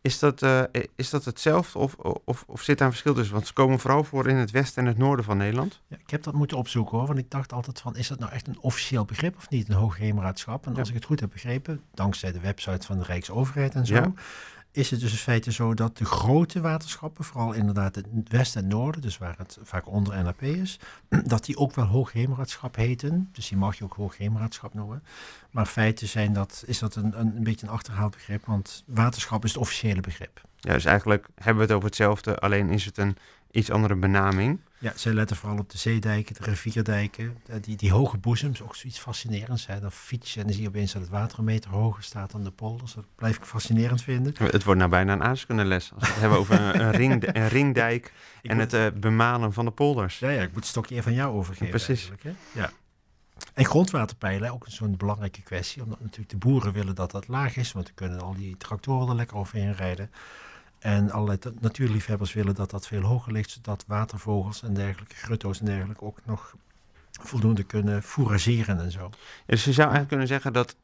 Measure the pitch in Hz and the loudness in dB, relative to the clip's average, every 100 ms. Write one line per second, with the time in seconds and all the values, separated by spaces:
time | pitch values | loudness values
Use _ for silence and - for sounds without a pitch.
0 | 135 - 147 139 135 131 127 123 - - | 0 4 2 4 4 4 2 -2 -6 -6
1 | 131 143 127 - 160 165 175 - 135 - | -4 -4 -4 -2 2 2 0 -2 -2 -2
2 | - - - 123 - - - 143 135 117 | -6 -4 -4 -6 -6 -8 0 4 4 2
3 | 147 123 107 104 104 - 135 131 127 139 | 0 2 2 0 -2 2 4 4 4 2
4 | 147 135 123 131 113 120 131 - 123 117 | 2 0 2 2 2 0 0 0 2 4
5 | 135 135 107 98 101 117 170 - _ 151 | 4 4 2 2 2 0 -2 -8 _ -20
6 | - 147 156 147 143 139 120 123 110 113 | -8 -6 -2 0 0 -2 -2 0 0 0
7 | 135 139 123 139 135 123 120 123 127 113 | 0 -2 -2 -6 -6 -6 -8 -8 -10 -6
8 | 117 131 110 123 - - - - - 123 | -6 -6 -6 -8 -8 -4 -4 -2 -2 -2
9 | 104 110 165 185 - 131 104 98 107 87 | -2 -2 -4 -4 -4 -4 2 2 2 0
10 | 110 104 95 92 - 110 - 127 113 117 | -2 0 -2 -4 -8 -8 -6 -4 -4 -4
11 | - 151 101 - 120 127 139 151 - - | -2 -2 -2 -6 -4 -4 -4 -10 -10 -2
12 | 98 92 95 87 92 98 - 92 - 95 | 0 0 -4 -4 -4 -4 -4 -6 -2 -4
13 | 90 87 - - 131 143 135 135 120 110 | -2 -4 -4 0 0 0 0 0 4 4
14 | 180 185 - - - - _ - 135 123 | 4 0 -12 -16 -18 -20 _ -2 0 0
15 | 117 110 - 117 113 113 117 113 117 - | 0 -2 0 0 0 0 0 2 0 0
16 | 107 - 101 147 170 185 165 160 - - | -2 2 4 6 4 0 -2 -2 -4 -10
17 | 156 156 156 127 117 113 104 101 98 104 | -10 -10 -10 -4 -2 2 2 2 0 -2
18 | 98 113 110 117 123 - 95 107 131 160 | -6 -6 0 2 2 0 0 0 0 -2
19 | 123 - 90 87 92 - 107 92 - 101 | -6 -6 -10 -10 -14 -16 -8 -8 -2 0
20 | 101 98 87 87 135 170 185 - - - | 0 0 -2 -2 -2 -2 -4 -6 -16 -20
21 | _ - - 117 - 143 143 - 110 120 | _ 2 4 0 0 0 0 2 2 2
22 | 123 113 127 131 131 - 127 - 117 123 | 2 -2 -2 -2 -6 -8 -10 -2 0 0
23 | 143 170 190 - - 98 98 95 98 - | 0 -2 -2 -8 -4 0 0 -2 -8 -6
24 | 101 - 101 110 113 - - 107 104 135 | -8 -4 -2 -2 -2 -6 -12 -10 -10 -10
25 | - - - - - 113 104 - 110 110 | -14 -20 -20 -20 -8 -2 -2 2 2 2
26 | 107 110 104 101 98 - - 120 110 110 | -2 0 2 2 0 -6 -6 -4 -2 -2
27 | 107 107 113 110 110 113 107 113 - 98 | -2 0 0 2 -2 -2 -4 -8 -6 -2
28 | 104 - - 101 - 104 - - - 113 | -2 -2 -8 -8 -2 -2 -2 -12 -4 2
29 | 117 123 - 110 107 - 110 - 110 95 | 2 0 -4 -2 -2 -2 -2 0 0 0
30 | 92 - - - - _ - 67 - 98 | -2 -8 -12 -16 -20 _ 0 2 6 4
31 | 107 104 - - 113 110 107 107 101 - | 6 2 2 -4 2 4 4 4 2 2
32 | 104 104 - - 101 101 98 101 95 98 | 2 4 -2 0 2 2 2 0 -2 0
33 | 98 95 - - _ - 107 107 107 98 | 0 0 -10 -20 _ 0 2 4 4 4
34 | 95 98 98 95 113 170 _ _ 113 - | 4 4 4 4 2 0 _ _ -8 -4
35 | 117 110 107 101 104 104 101 - 120 113 | 0 2 2 -2 -4 -4 -4 -4 0 2
36 | 107 104 107 - - 98 113 110 107 104 | 2 0 -2 -6 -4 -2 -2 0 2 2
37 | 104 - 113 120 - 110 104 104 101 95 | 0 -4 -8 -10 -10 -10 -8 0 4 6
38 | 139 104 113 120 147 123 107 - 127 - | 4 0 0 0 0 -4 -8 -14 -14 -12
39 | - 113 117 107 113 120 - 101 101 - | -10 -10 -4 -6 -4 -6 -6 -8 -8 -10
40 | - 117 - 110 104 101 107 101 101 101 | -8 -8 -8 -6 -2 -2 -2 -2 -2 -4
41 | 87 101 110 - 110 110 101 98 113 104 | -6 -4 -4 -2 0 0 0 0 0 0
42 | - 101 98 107 98 - 110 117 123 - | -10 -10 -10 -8 -10 -8 -10 -8 -10 -14
43 | 104 - 117 110 - 113 - 113 117 123 | -18 -4 -2 -2 -4 -8 2 2 4 0
44 | 120 127 135 147 - 104 98 92 90 90 | 0 -2 -2 0 2 4 4 6 6 6
45 | 95 101 117 131 - 113 98 92 - - | 4 2 2 0 -2 0 2 2 -2 -2
46 | - 104 107 104 98 98 101 87 113 110 | -2 2 6 6 6 6 6 4 4 6
47 | 131 127 110 113 110 120 143 123 117 117 | 4 4 2 2 2 4 4 4 2 0
48 | - - - - 120 110 113 117 110 101 | -6 -20 -20 -16 0 2 4 4 2 2
49 | 107 110 117 120 110 101 117 - 147 131 | 2 4 4 2 0 0 -2 2 2 2
50 | 92 - 127 139 139 - - - 107 120 | -2 -2 -2 -2 -2 -4 -4 -6 -4 -4
51 | 110 117 139 107 90 95 110 110 - 127 | 0 0 0 -2 -4 -6 -4 -2 0 -2
52 | 92 95 147 185 - 127 90 - _ _ | -4 -12 -12 -14 -14 -6 -6 -8 _ _
53 | _ _ _ - - - 131 147 185 151 | _ _ _ -20 -12 2 4 6 4 2
54 | 110 - 101 98 113 123 - - 107 95 | -4 -4 -6 -4 -4 -8 -14 -6 -4 -2
55 | 101 104 101 - - 90 - - 113 110 | -2 -2 -6 -8 -8 -6 -6 -8 -10 -10
56 | 110 - 104 101 120 135 101 98 95 92 | -12 -12 -10 0 2 2 2 -2 -4 -4
57 | 90 101 98 131 139 123 120 98 87 - | -4 -6 -6 -2 -2 -2 -4 -6 -10 -8
58 | 92 90 90 95 98 92 - 107 - 131 | -8 -6 -8 -8 -10 -12 -10 -8 -2 0
59 | 127 120 117 101 95 110 101 98 92 90 | 0 -2 -2 -6 -6 -2 -2 -2 -4 -4
60 | 98 - - - - - _ _ 110 101 | -8 -14 -20 -20 -20 -20 _ _ 0 2
61 | 101 107 107 95 123 117 113 - 127 107 | 2 0 -2 -2 -4 -4 -4 0 0 0
62 | - 104 98 107 98 98 98 98 - 104 | 0 -2 -2 0 0 0 -4 -6 -6 -2
63 | 98 123 120 110 107 - 113 101 - 104 | 2 0 0 -4 -4 -8 -8 -8 -4 -4
64 | 107 101 107 104 95 107 113 98 98 95 | -4 -6 -2 -2 -2 -6 -4 -2 -2 -6
65 | 104 - 113 113 98 95 107 98 95 107 | -12 -16 -6 -4 -4 -4 -4 -2 -6 -8
66 | 104 - - 107 - - _ _ _ _ | -12 -12 -8 -8 -8 -20 _ _ _ _
67 | _ - - 127 113 107 98 107 104 101 | _ -18 -6 2 4 2 0 0 0 0
68 | - - 117 101 117 120 104 92 87 87 | -4 -2 2 2 2 2 0 -2 -2 -8
69 | 90 - - - - 110 139 131 151 143 | -12 -14 -20 -20 0 2 4 6 6 6
70 | 139 139 131 135 135 120 120 - | 2 0 0 0 0 0 0 -4